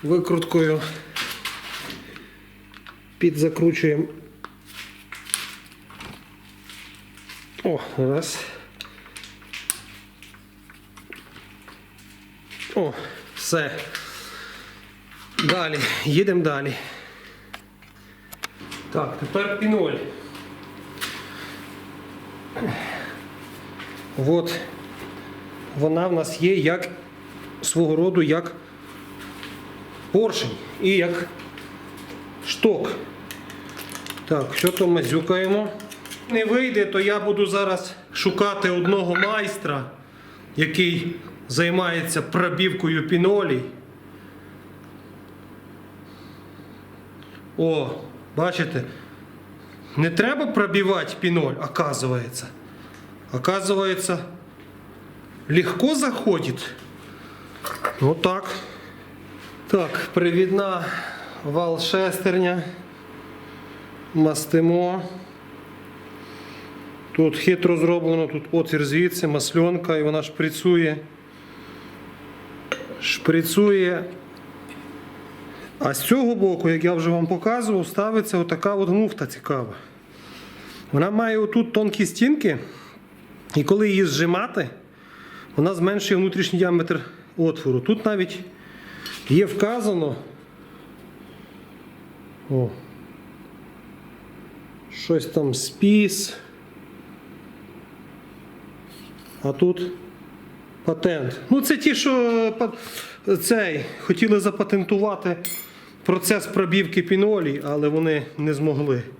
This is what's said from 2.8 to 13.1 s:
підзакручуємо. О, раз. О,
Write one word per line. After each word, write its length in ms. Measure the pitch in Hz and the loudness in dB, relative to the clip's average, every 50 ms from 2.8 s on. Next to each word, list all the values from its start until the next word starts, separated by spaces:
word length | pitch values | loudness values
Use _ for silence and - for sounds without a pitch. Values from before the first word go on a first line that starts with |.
| - - - - - - - - | -20 -20 -20 -20 -20 -20 -4 2
підзакручуємо. 880 | 175 170 151 147 151 165 156 - 165 165 156 - - 156 147 147 170 - - - - - - - - - - - - - - - - - - - - - - - - - - - - - - - - - - - - - - - - - - - - - - - - - - - - - - - - - - - - - - - - - - - - - - - - | 2 2 4 4 2 2 2 4 4 4 4 4 2 2 4 2 0 -2 -4 -14 -18 -20 -20 -18 -18 -18 -18 -18 -20 -20 -16 -16 -16 -16 -18 -20 -20 -18 -18 -18 -10 -10 -8 -8 -8 -10 -14 -16 -18 -20 -20 -20 -20 -20 -20 -16 -16 -16 -16 -18 -20 -20 -20 -20 -20 -20 -20 -20 -20 -20 -20 -18 -18 -20 -20 -20 -20 -20 -20 -20 -20 -20 -20 -20 -20 -20 -18 -4 -2
О, 160 | - 165 135 - - - - | -2 -2 -2 -4 -6 -2 0
раз. 420 | 131 127 139 151 165 - - - - - - - - - - - - - - - - - - - - - - - - - - - - - - - - - - - - - - - - - - - - - - - - - - - - - - - - - - - - - - - - - - - - - - - - - - - - - - - - - - - - - - - - - - | 2 2 2 0 -2 -4 -6 -8 -8 -10 -12 -16 -18 -20 -16 -16 -16 -16 -16 -20 -20 -20 -18 -18 -18 -18 -18 -20 -20 -16 -14 -14 -10 -10 -10 -10 -10 -18 -20 -20 -20 -20 -20 -20 -20 -20 -20 -20 -20 -20 -20 -20 -20 -20 -20 -20 -20 -20 -20 -20 -20 -20 -20 -20 -20 -20 -20 -20 -20 -20 -20 -20 -20 -20 -20 -20 -20 -20 -20 -20 -20 -20 -20 -20 -20 -20 -20 -20 -20 -20 -14 -14 -12 -4 0
О, 180 | - 185 147 127 - - - | 0 0 0 -2 -6 -10 -12